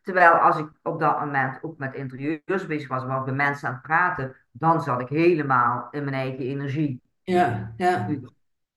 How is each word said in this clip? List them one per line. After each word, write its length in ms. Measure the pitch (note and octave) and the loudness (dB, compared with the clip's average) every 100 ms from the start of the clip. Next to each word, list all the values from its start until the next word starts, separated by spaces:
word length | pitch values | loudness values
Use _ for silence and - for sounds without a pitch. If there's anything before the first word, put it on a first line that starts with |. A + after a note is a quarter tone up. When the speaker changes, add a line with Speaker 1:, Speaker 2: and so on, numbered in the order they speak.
Speaker 1:
Terwijl 280 | - F3+ E3+ | -2 6 8
als 260 | D#3+ E3+ D#3 | 8 4 2
ik 120 | D3+ _ | -4 _
op 160 | - D#3+ | -8 -2
dat 200 | D#3 D3+ | 0 0
moment 400 | D3 C#3 C3 C3 | -2 -2 -2 -4
ook 160 | D#3 D#3 | -12 -10
met 160 | C3 | -10
interieurs 720 | C3+ C3+ B2+ C#3+ D#3 - F#3 E3+ | -8 -10 -6 -6 -6 -4 -4 -2
bezig 220 | D3+ C3 | -6 -4
was, 140 | C3 | -6
waar 220 | B2+ C3 C3 | -2 -4 -2
de 60 | |
mensen 360 | C3+ C#3+ C#3 D3 | 0 -2 -2 -6
aan 60 | |
het 80 | C3 | -8
praten, 520 | - E3 F3+ F3 C3 - _ | -2 0 0 -2 -8 -10 _
dan 300 | A#2+ E3 D#3+ | -2 2 2
zat 200 | D3 A#2+ | 2 -2
ik 60 | B2 | -2
helemaal 800 | D3 E3+ E3 C#3 C3 A#2+ B2 - | 4 4 4 4 4 4 0 -4
in 120 | D3 | -6
mijn 120 | C#3 C3+ | -4 -4
eigen 300 | B2+ B2+ B2+ | -4 -4 -6
energie. 580 | C#3 C#3+ C#3 D3 B2 _ _ | -4 -4 -2 -2 -4 _ _
Speaker 2:
Ja, 520 | - F3+ D3 A2 - - | -2 2 2 0 -8 0
ja. 300 | F3+ F3+ - C#3 - _ _ _ _ | 0 0 -2 -6 -8 _ _ _ _